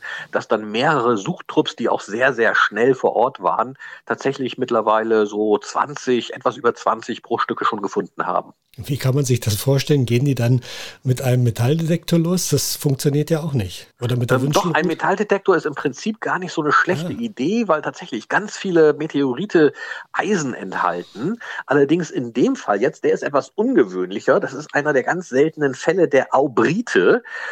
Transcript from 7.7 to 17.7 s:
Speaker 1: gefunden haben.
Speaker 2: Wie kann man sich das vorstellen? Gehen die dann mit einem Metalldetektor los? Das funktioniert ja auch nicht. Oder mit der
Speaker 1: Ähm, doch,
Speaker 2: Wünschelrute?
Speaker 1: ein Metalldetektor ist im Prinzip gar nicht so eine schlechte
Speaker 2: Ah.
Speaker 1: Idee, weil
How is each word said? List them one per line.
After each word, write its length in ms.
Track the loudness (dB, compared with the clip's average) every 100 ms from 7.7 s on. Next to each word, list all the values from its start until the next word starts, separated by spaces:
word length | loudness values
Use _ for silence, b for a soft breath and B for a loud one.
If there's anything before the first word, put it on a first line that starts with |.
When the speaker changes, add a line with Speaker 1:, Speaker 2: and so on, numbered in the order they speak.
| -2
Speaker 1:
gefunden 440 | -4 -4 -6 -6 -2
haben. 280 | -2 -4 -10 _ -12
Speaker 2:
Wie 220 | -6 -2
kann 160 | 0
man 120 | 0 2
sich 140 | 0
das 160 | 0 -2
vorstellen? 500 | 0 0 2 2 2
Gehen 180 | 2 2
die 80 |
dann 280 | 0 2 2 B B B B
mit 180 | -2 0
einem 220 | 2 2
Metalldetektor 720 | 2 2 2 2 0 -2 0 0
los? 320 | 2 0 0
Das 260 | 0 -2 -2
funktioniert 540 | -2 0 0 0 0
ja 120 | 0
auch 120 | 0
nicht. 340 | -2 -2 -8 -18 -6
Oder 140 | -2 0
mit 160 | 2
der 60 | 2
Speaker 1:
Ähm, 140 | 2
doch, 140 | 2 2
Speaker 2:
Wünschelrute? 140 | 2
Speaker 1:
ein 80 | 0
Metalldetektor 680 | 0 0 0 0 0 2 2
ist 120 | 0
im 80 | -4
Prinzip 440 | -6 -4 -6 -6
gar 180 | -4 -4
nicht 140 | -4
so 100 | -4
eine 80 | 2
schlechte 380 | 2 2 -2 -4
Speaker 2:
Ah. 120 | -6
Speaker 1:
Idee, 460 | -6 -4 0 0
weil 160 | 2